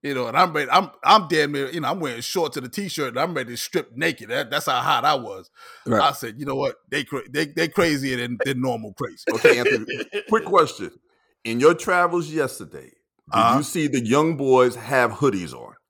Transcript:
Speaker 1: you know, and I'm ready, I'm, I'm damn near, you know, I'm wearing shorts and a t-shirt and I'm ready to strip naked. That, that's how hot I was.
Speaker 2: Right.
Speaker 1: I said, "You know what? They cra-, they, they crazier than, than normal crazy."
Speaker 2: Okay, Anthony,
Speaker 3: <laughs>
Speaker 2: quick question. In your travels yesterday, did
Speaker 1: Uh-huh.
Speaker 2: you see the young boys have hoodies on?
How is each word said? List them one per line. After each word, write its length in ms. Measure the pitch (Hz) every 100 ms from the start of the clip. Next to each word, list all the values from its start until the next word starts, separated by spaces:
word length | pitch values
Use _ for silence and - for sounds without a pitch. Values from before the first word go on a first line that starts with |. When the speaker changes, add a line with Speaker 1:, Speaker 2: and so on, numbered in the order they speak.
Speaker 1:
you 120 | 143
know, 120 | 135 117
and 100 | 135
I'm 160 | 180
ready, 180 | 156 131
I'm, 200 | 160 185 -
I'm 260 | - 214 165
damn 240 | 160 147
near, 180 | 143 135
you 100 | 165
know, 80 | 135
I'm 120 | 185
wearing 200 | 147 117
shorts 360 | - 185 156 -
and 100 | 127
a 20 |
t-shirt 400 | - 196 - 135
and 100 | 120
I'm 160 | 165
ready 160 | 160 120
to 40 | 120
strip 400 | - 160 - 117
naked. 320 | 165 139 110
That, 220 | 127 120
that's 160 | 143 156
how 140 | 123
hot 240 | 147 131
I 100 | 139
was. 360 | 143 110 95 - _ - - -
Speaker 2:
Right. 160 | 110
Speaker 1:
I 100 | 151
said, 260 | - 117 113
"You 80 | 139
know 100 | 135
what? 200 | 139 - _
They 140 | 143
cra-, 240 | 139 139 -
they, 160 | 139 151
they 220 | 156 165
crazier 480 | - 170 147 135 123
than, 180 | 120 117
than 160 | - 131
normal 320 | 131 117 107
crazy." 300 | 95 - - -
Speaker 2:
Okay, 260 | - 480 -
Anthony, 280 | 415 - - - -
Speaker 3:
<laughs> 180 | 208 -
Speaker 2:
quick 160 | 220
question. 460 | - 185 151 - 90 _ _ _ _ _
In 140 | 113 117
your 160 | 147
travels 540 | 165 - 180 175 175 151
yesterday, 600 | 156 131 - 95 71 64 _ _ _ -
did 60 | 113
Speaker 1:
Uh-huh. 160 | 113 131
Speaker 2:
you 40 |
see 240 | 143 175 147
the 160 | 131
young 320 | 113 139 156 151
boys 400 | 135 127 127 123
have 340 | 113 135 117
hoodies 400 | 110 143 101 82
on? 200 | 62 53 -